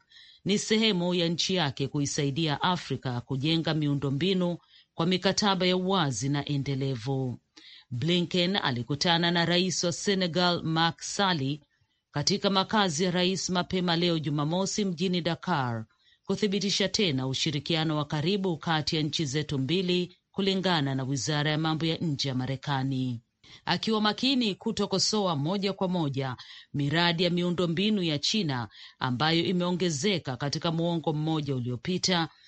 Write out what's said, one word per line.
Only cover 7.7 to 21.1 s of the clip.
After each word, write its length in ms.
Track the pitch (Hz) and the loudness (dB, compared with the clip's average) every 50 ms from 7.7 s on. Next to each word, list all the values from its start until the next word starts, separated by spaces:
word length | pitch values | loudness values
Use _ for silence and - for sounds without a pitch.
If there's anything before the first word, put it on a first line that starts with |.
| - - - - | -20 -20 -12 -8
Blinken 680 | 123 120 131 165 180 180 175 - - 180 175 180 196 | -6 -2 0 2 2 2 0 0 0 0 0 2 0
alikutana 720 | 202 - 147 127 120 120 - 147 143 - 180 170 170 175 170 | 0 0 -2 -2 -2 -2 -2 -2 0 2 2 2 4 2 2
na 140 | 175 170 170 | 2 2 2
rais 400 | 160 175 180 185 185 147 - - | 2 2 2 2 0 0 -2 -2
wa 80 | 175 | -2
Senegal, 680 | 165 - - 208 196 190 185 180 147 180 180 175 175 - | -2 -2 0 0 0 2 0 0 2 2 2 2 2 0
Macky 420 | - 165 160 160 165 165 156 - - | 0 0 0 2 2 0 0 -4 -8
Sall, 540 | - - - 202 190 180 151 135 135 147 147 - _ _ _ _ _ _ _ _ _ | -6 -2 0 0 2 2 0 0 -2 -4 -6 -10 _ _ _ _ _ _ _ _ _
katika 400 | - 147 143 - 185 - - 202 | -6 -2 0 0 0 2 2 2
makazi 540 | 196 190 190 185 - 220 202 185 151 143 190 | 2 2 2 2 2 2 2 2 2 0 0
ya 60 | 185 | 2
rais 400 | 165 180 180 180 190 175 - - | 2 2 2 2 0 0 -2 0
mapema 460 | 180 180 175 - - 185 180 175 165 | 0 0 0 0 0 0 2 2 2
leo 220 | 165 175 175 165 160 | 2 2 2 2 0
Jumamosi 680 | 143 156 147 151 147 156 165 185 196 190 - - 208 | 0 0 0 0 0 0 0 0 -2 -2 -2 -2 -2
mjini 360 | 196 175 147 180 190 180 175 | -2 0 0 0 0 0 0
Dakar, 640 | 160 170 165 - - - 175 143 131 123 117 113 110 - _ _ _ _ _ _ _ | 0 -2 -2 -2 -2 -2 0 0 0 -2 -2 -4 -6 -10 _ _ _ _ _ _ _
kuthibitisha 640 | - 196 190 214 208 190 202 170 202 - - 202 190 | -4 -2 0 0 0 0 0 0 0 0 0 0 0
tena 380 | - - 208 170 139 131 131 | 0 2 2 2 2 0 0
ushirikiano 680 | 135 131 - - - 131 147 147 - 170 160 156 160 151 | -2 -2 -2 -2 -2 -2 -2 -2 0 0 0 2 2 0
wa 80 | 151 147 | 0 -2
karibu 520 | 147 160 151 139 170 202 202 190 190 165 | -2 -2 -2 0 0 0 0 0 -2 -2
kati 400 | 147 - 175 165 156 147 - 165 | -2 -2 0 0 0 0 0 0
ya 60 | 156 | 0
nchi 220 | 151 156 - - 165 | 0 0 0 -2 -2
zetu 340 | 135 123 151 147 147 156 135 | -2 -2 -2 -2 -2 -2 -2
mbili, 580 | 135 131 165 190 185 175 180 180 180 175 - _ _ _ | 0 0 0 0 0 2 0 0 0 -2 -6 _ _ _
kulingana 600 | - - 196 196 190 190 175 190 175 160 139 139 135 | -4 -2 0 0 0 2 2 2 2 2 2 0 0
na 100 | 135 131 | -2 -2
wizara 460 | 123 | -2